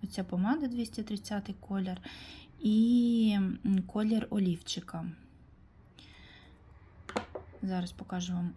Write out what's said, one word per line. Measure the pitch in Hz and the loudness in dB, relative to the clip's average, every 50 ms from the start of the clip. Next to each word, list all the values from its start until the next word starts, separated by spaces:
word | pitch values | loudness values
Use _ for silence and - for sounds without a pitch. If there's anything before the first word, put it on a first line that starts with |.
| - | -8
Оця | 190 - - 185 | -8 -6 -6 -6
помада | 180 - 180 185 214 262 320 302 254 | -4 -2 0 2 2 2 2 0 -2
двісті | 240 240 233 220 - - 208 | -2 -2 -4 -4 -4 -8 -6
тридцятий | 214 214 196 - - 214 208 202 - 196 - | -6 -6 -8 -6 -6 -6 -6 -6 -8 -10 -12
колір | - - 196 190 190 185 185 185 - - - - - - - - - - - - | -8 -6 -4 -2 -2 -2 -4 -6 -10 -14 -16 -16 -18 -18 -18 -20 -20 -20 -18 -2
і, | - 214 214 214 226 233 240 240 240 240 233 226 226 220 208 202 | 2 4 6 6 6 8 6 6 6 6 4 6 4 4 4 4
м, | 196 185 180 - - - 196 190 180 185 | 2 0 0 -2 0 2 2 2 2 0
колір | - 208 214 214 226 220 214 - | -2 0 2 2 2 2 0 0
олівчика. | - 208 196 185 170 165 - - - - 175 - - 165 165 175 160 - - - - - - - - - - - _ - - - - - - - - - - - - - - - - - - - - - - - - - - - - - - - - - - - - - | 0 2 2 2 0 -2 -4 -8 -8 -8 -8 -8 -8 -8 -8 -8 -10 -12 -18 -20 -20 -20 -20 -20 -20 -20 -20 -20 _ -20 -20 -20 -20 -20 -20 -20 -20 -20 -20 -20 -20 -20 -20 -20 -20 -20 -20 -20 -20 -20 -20 -20 -20 -20 -18 -8 -8 -8 -8 -6 -12 -14 -14 -14 -14 -8
Зараз | - 190 185 185 180 180 | -6 -4 -2 -2 -2 -4
покажу | - - - - - 180 180 180 180 | -6 -12 -10 -8 -6 -6 -4 -4 -2
вам | 175 175 175 - | -2 -2 -4 -2